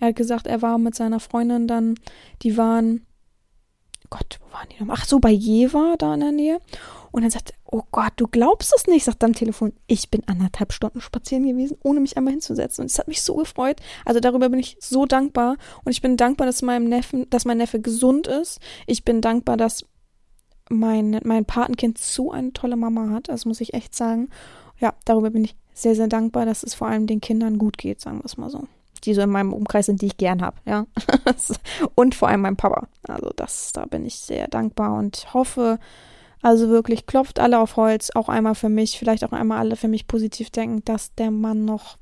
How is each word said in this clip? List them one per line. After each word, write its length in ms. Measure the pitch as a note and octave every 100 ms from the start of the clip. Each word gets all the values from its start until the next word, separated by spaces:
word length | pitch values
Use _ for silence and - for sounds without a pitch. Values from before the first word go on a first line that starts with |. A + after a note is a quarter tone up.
Er 80 | A#3
hat 80 | A3+
gesagt, 280 | A#3 A#3 -
er 160 | A3+
war 160 | A#3 A#3
mit 160 | A#3
seiner 280 | A3+ A3+ A3+
Freundin 480 | - A#3 A#3 A#3+ A#3
dann, 260 | A#3 A3+ A3+ - - - -
die 160 | A#3 A3
waren, 480 | A3+ A3+ A3+ A3+ - _ _ _ _ _ _ _ _ - -
Gott, 300 | - - -
wo 120 | -
waren 140 | - -
die 100 | -
nochmal? 200 | G#3 -
Ach 60 | -
so, 160 | C#4
bei 100 | A3+
Jever 640 | G#3 A3 A3 B3+ D4 E4 E4
da 180 | D4+ D4+
in 40 |
der 140 | D4
Nähe. 260 | D4 D4+ E4+ - - - - -
Und 100 | A#3
dann 100 | A3+
sagt 200 | - -
er, 40 | -
„Oh 200 | - A3 -
Gott, 180 | - G#3+ -
du 100 | A3+
glaubst 460 | A#3 B3+ A4 - B4
es 120 | -
nicht“, 180 | E4 -
sagt 180 | -
er 40 | A#3
am 80 | A3+
Telefon. 360 | A3 - A3 - -
Ich 240 | A#3 -
bin 100 | A3 -
anderthalb 460 | F3+ F#3 - G#3
Stunden 260 | - D#4+ B3
spazieren 480 | - A#3+ - C4 C4+
gewesen, 300 | B3+ C4+ -
ohne 200 | C#4 D4
mich 160 | C#4 -
einmal 160 | C4
hinzusetzen. 480 | C#4 - - - -
Und 100 | -
es 80 | -
hat 80 | -
mich 140 | D#4
so 140 | - D4+
gefreut. 440 | D#4 - B3+ D4 - -
Also 160 | - A#3
darüber 300 | B3 B3 B3+
bin 100 | B3+
ich 160 | B3 -
so 240 | - C4 C#4
dankbar. 500 | C4+ C#4 B3 A#3+ C#4 - - -
Und 80 |
ich 80 | A#3+
bin 160 | B3+ A#3+
dankbar, 300 | A#3+ C#4 C4
dass 140 | B3+
meinem 280 | B3 A#3+ A#3
Neffen, 400 | A#3+ - B3+ B3+
dass 160 | A#3+ A#3+
mein 140 | A#3
Neffe 200 | A#3 A3+
gesund 480 | A3+ A3+ B3+ C#4+ F4+
ist. 320 | C#4 E4+ - - - -
Ich 200 | A#3 -
bin 160 | A3+
dankbar, 340 | A3+ A#3 B3 A#3
dass 300 | A3+ - - _ _ _ _ - _ _ _
mein, 520 | A3+ A3+ A3 G#3+ G#3+
mein 220 | A3+ A3+ G#3+
Patenkind 540 | A#3+ B3 B3 A#3+ A3+
so 340 | - - C4+
eine 180 | C4 B3+
tolle 240 | - B3 A#3
Mama 360 | A#3 A3+ G#3+
hat. 180 | A3 -
Das 160 | A#3 A3+
muss 160 | A3+
ich 120 | A3+
echt 220 | A#3+ - -
sagen. 320 | A3+ A3+ B3+ - - - - -
Ja, 160 | A#3 - -
darüber 240 | A3+ A3
bin 160 | A3+ A3
ich 100 | - _ -
sehr, 180 | A#3
sehr 140 | A3 A3
dankbar, 380 | A3 A3+ B3 A3+
dass 180 | A3
es 100 | A#3
vor 140 | - A3
allem 180 | A3 G#3+
den 160 | G#3+
Kindern 380 | - A3 A3+ G#3+
gut 180 | G#3+ -
geht, 240 | F#3+ G3+
sagen 180 | - G#3+
wir 60 | -
es 120 | -
mal 120 | B3
so. 140 | D4 C4+ _ _ -
Die 100 | -
so 80 | G3+
in 80 | G3+
meinem 240 | G3 G3
Umkreis 320 | G#3 G#3 G#3 G3+
sind, 160 | G3
die 60 | G3+
ich 100 | -
gern 240 | F3+ F3+
hab, 140 | F3+ - -
ja. 220 | G#3 G#3+ - - C4 - B3
<laughs> 580 | - - - - D#4 -
Und 200 | B3+ -
vor 140 | -
allem 120 | G3+
meinem 140 | G3 G3
Papa. 320 | G3+ - - _ -
Also 220 | - - -
das, 360 | - - -
da 120 | - -
bin 200 | - A#3+
ich 100 | -
sehr 320 | - - G1+
dankbar 500 | A3+ A3 - G#3 G#3+
und 360 | G3+ - -
hoffe, 460 | B3+ B3+ - A#3 A3+ - - - - - -
also 280 | A#3+ A3+ A3+
wirklich, 360 | A3+ A3+ A3+ -
klopft 340 | C4 C4+ -
alle 200 | A#3+ A#3+
auf 160 | A3+ -
Holz, 340 | A3 G#3+ - A#3
auch 140 | A3
einmal 260 | A3 A3 A3
für 140 | G#3+
mich, 280 | G#3+ A3 -
vielleicht 260 | A3+ A3
auch 100 | -
einmal 260 | - A3 A3
alle 160 | A3+ A3+
für 120 | A3
mich 200 | A3 -
positiv 420 | A3+ A3 - A3
denken, 320 | A#3 A3+ A3 A3
dass 280 | A3 - -
der 140 | A3+
Mann 360 | G#3+ A3 A3 G#3+
noch 320 | G#3+ - -